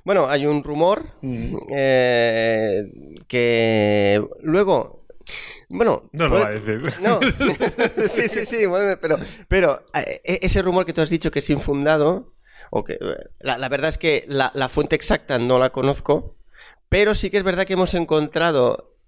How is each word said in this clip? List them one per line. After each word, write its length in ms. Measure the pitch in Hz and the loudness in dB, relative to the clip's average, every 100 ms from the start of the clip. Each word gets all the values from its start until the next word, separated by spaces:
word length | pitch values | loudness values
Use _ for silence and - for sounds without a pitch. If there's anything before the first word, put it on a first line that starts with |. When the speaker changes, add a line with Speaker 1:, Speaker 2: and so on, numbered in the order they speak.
| 180 | 0
Speaker 1:
Bueno, 220 | 196 135 | 2 2
hay 160 | 143 147 | 2 0
un 160 | 147 | 0
rumor, 400 | 139 147 175 220 330 - | -2 0 0 0 -4 -12
Speaker 2:
Mm. 360 | 135 117 117 - - | -8 -6 -6 -8 -6
Speaker 1:
eh, 1160 | 139 135 131 123 120 117 113 113 110 110 98 101 - 69 80 - | -2 2 4 4 2 2 2 0 0 0 -2 -4 -14 -20 -20 -6
que 960 | 123 120 117 113 110 104 104 101 104 - - | -2 2 2 2 4 4 4 4 2 0 -6
luego... 600 | - 190 196 139 - - - - - - - - - | 0 2 4 2 -2 -10 -20 -20 -16 -14 -14 -18 -8
Bueno, 420 | - 226 - - | -2 0 0 -4
Speaker 2:
No 100 | 147 | -2
lo 60 | 156 | 2
Speaker 1:
puede 140 | - 107 | 2 0
Speaker 2:
va 40 | |
a 40 | |
decir. 280 | 107 107 110 151 - | -2 -4 -4 -4 -2
Speaker 1:
No. 160 | 202 226 | 0 2
Speaker 2:
<laughs> 880 | 262 - 269 - 240 - 226 - 214 | 0 0 -2 0 -2 0 -2 0 -2
Speaker 1:
<laughs> 0 | |
Sí, 220 | 226 233 | 0 -2
sí, 160 | 220 214 | -2 -4
sí, 200 | 226 196 | -2 0
bueno, 300 | 180 202 185 | 0 0 -2
pero, 160 | 160 151 - - - | -2 -2 -4 -10 0
pero, 320 | 190 170 131 - | 2 2 0 -4
eh, 280 | 151 - - | -4 -4 -6
e-, 160 | - 190 | -4 -2
ese 200 | 185 196 | 0 2
rumor 240 | 185 180 170 | 2 0 0
que 80 | |
tú 80 | 165 | -2
has 80 | 156 | -2
dicho 220 | 165 156 | -2 -2
que 80 | 147 | -2
es 100 | - | -2
infundado, 840 | 143 - 139 147 156 147 190 - - _ - - | -2 -2 0 2 2 2 0 -6 -20 _ -20 -8
o 140 | 107 - | -6 -6
que, 80 | |
eh, 60 | - 90 - - - | -6 -8 -8 -12 -12
la, 160 | 131 120 | -8 -6
la 100 | 131 | -4
verdad 220 | 135 156 | -2 -4
es 80 | - | -2
que 260 | 165 139 - | 0 0 0
la, 220 | 139 131 139 | -2 -2 -2
la 140 | 127 | -2
fuente 260 | - 143 156 | -2 0 0
exacta 420 | - 208 - 127 | 0 -2 -2 -2
no 220 | 123 127 | 2 2
la 120 | 127 | 2
conozco, 680 | 135 123 139 - 147 - - - - - - - | 2 0 0 0 -2 -2 -16 -20 -20 -20 -20 0
pero 260 | 185 208 | 2 4
sí 160 | 208 190 | 2 0
que 80 | 202 | 0
es 60 | |
verdad 220 | 190 180 185 | 0 0 0
que 80 | |
hemos 200 | 185 180 | 0 0
encontrado 1000 | 175 160 156 147 160 170 143 123 - - _ | 2 2 2 2 0 2 4 2 0 -8 _